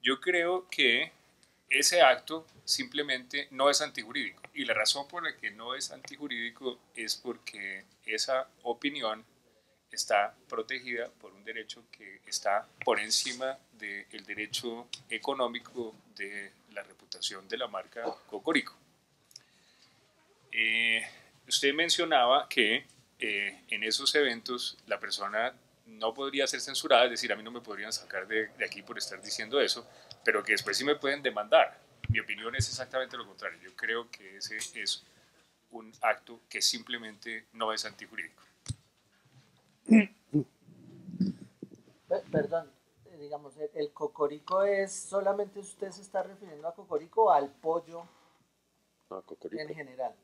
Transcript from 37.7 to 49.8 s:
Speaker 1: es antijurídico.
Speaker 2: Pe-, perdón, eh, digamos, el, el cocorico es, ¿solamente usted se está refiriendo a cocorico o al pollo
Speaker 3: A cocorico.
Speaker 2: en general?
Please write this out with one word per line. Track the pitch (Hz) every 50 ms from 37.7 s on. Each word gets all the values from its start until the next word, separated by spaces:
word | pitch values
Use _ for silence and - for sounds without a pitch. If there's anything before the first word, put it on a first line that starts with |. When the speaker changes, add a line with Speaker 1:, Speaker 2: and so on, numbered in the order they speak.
Speaker 1:
es | 110 107 -
antijurídico. | 113 95 - 107 95 113 104 87 80 _ - - _ _ _ _ - - - _ _ _ _ _ _ _ _ _ _ _ - _ _ _ _ _ _ _ _ _
Speaker 2:
Pe-, | - 220 220 208 196 - _ _ _ - 147 135 _ _ _ _ - - - - - - - - - - - - - - - - - _ _ - - - - - - _ _ _ _ 175 196 - -
perdón, | - 156 143 147 160 165 156 - _ _ _ _ _ _ _
eh, | - 175 156
digamos, | 147 147 151 147 147 139 131
el, | 151 151 151 -
el | 165 147 147
cocorico | _ - 156 147 - - 151 143 147 151 - - 185 190 196
es, | 202 202 196 196 190 -
¿solamente | - - - 196 196 196 190 202 202 208 196 - 208
usted | 196 - - _ 202 190
se | 180 202
está | 196 - - 190 185
refiriendo | 190 196 180 202 180 156 147 151
a | 165 170
cocorico | - 190 _ 160 151 160 170 - 220 220
o | 202
al | 170 143 139 139
pollo | - _ - 160 165 170 165 160 170 170 170 180 _ _ _ _ _ _ _ _ _ _ _ _ _ _ _ _ _ _ _ _
Speaker 3:
A | 92 95
cocorico. | - - - _ - - - -
Speaker 2:
en | 151 151 156
general? | 160